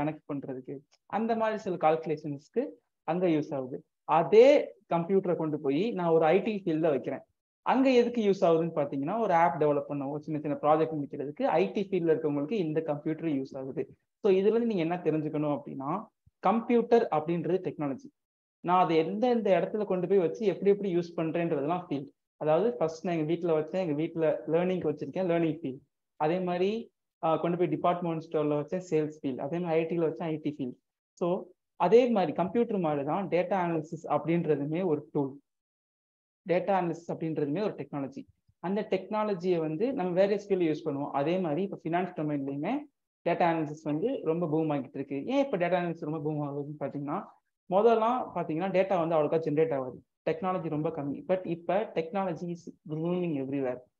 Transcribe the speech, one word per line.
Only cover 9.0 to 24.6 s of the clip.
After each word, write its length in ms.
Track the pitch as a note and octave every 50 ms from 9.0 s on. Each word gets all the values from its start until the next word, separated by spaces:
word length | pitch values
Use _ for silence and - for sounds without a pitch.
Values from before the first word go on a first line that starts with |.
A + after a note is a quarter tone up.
| C#3 D#3+ G3+ A#3 A3+
ஒரு 100 | G3 E3+ E3
app 160 | E3+ F3 E3+ D3+
develop 260 | D3+ D3 C#3+ C#3+ C#3 -
பண்ண, 180 | D3 C#3+ C3+ C#3 D3
ஒரு 80 | D3+ D3+
சின்ன 140 | D#3+ D#3 C#3+ D3+
சின்ன 120 | D3 C#3+ C#3+ D3+
project 320 | D3 D#3 D#3 D#3+ D#3+ D#3+
முடிக்கிறதுக்கு 480 | D3+ C#3 C3+ - C#3+ C3 C#3+ D3 - C4 B3+ - E3
ஐ 40 | G3 G3 G3
டி 60 | A3 F#3+ -
ஃபீல்ட்ல 220 | F#3+ F3+ E3 E3
இருக்கவங்களுக்கு 440 | D#3 D3 D#3+ D3+ C#3+ C#3+ C#3+ D3+ A#3 G#3+ E3+
இந்த 160 | D#3 D#3 D#3+ D#3 D3
computer 420 | C#3+ D3 - D#3+ D#3 D#3 E3 E3 D3
use 160 | C3+ C3+ C3 - C3+
ஆகுது. 240 | C3+ C3+ - C3+ - - - _ _ _ _ _
So, 40 | - G#3 F#3+ F#3+
இதுல 160 | G3 G#3+ G#3+
இருந்து 160 | A#3 A#3+ A#3
நீங்க 120 | G#3+ F3+ D#3+
என்ன 120 | D#3+ F3 F3 F3
தெரிஞ்சுக்கணும் 480 | D#3+ D3+ D#3 D3 D3+ D#3 D3 D3+ D3 C#3+
அப்படின்னா, 360 | C3 - D3+ D3 C3+ C3 C#3+ E3+ G#3 A3+ - _ _ _ _ _ _ - F#3
computer 580 | G#3+ A#3 A3+ - A#3+ A#3 A3+ A#3 A#3+ A#3 - - D#3 D3+
அப்படின்றது 420 | D3+ E3 F3 F3 D#3 D#3 F3+ F#3 F3+ D3
டெக்னாலஜி. 420 | - - D3+ C#3 C3 - - - - _ _ _ _ _ _ _ _ _ - E3
நான் 140 | F3+ F#3 F3+
அதை 100 | D#3+ E3 D#3+ D#3+
எந்தெந்த 440 | E3+ G3 G#3+ B3 B3 A#3+ A3+ G3+ G#3 F#3 E3+
இடத்துல 260 | E3+ - - G#3+ G#3+ G#3
கொண்டு 160 | F#3+ F#3 F3 E3
போய் 140 | G3 G3 E3+
வச்சு 160 | D#3 - - A3+ F#3+ E3
எப்படி 180 | - F#3+ G3 G3+
எப்படி 180 | G3 G3 G3 E3+
யூஸ் 200 | F3 E3+ - - F3
பண்றேன்றதெல்லாம் 640 | D#3+ D#3+ D3+ E3+ E3+ E3 D#3 C#3 C#3 D3+ F3 F3+ F3
field. 240 | - D3+ C3+ D3 - - _ _ _ _ -
அதாவது, 260 | D3 D3+ D#3 E3+ G3+ A#3+ A#3+
first 280 | - E3 D#3+ D#3+ - -
நான் 100 | F#3 E3+
எங்க 120 | D#3+ D#3 D3+
வீட்ல 180 | E3+ E3+ F3 F3 D#3+ D#3
வச்சேன், 220 | D#3 D#3 - F#3 F#3+
எங்க 100 | D#3+ C#3+ D3
வீட்ல 240 | D#3+ E3 E3 E3 D#3+ D3+ - - - -
லேர்னிங்க்கு 380 | D#3 E3+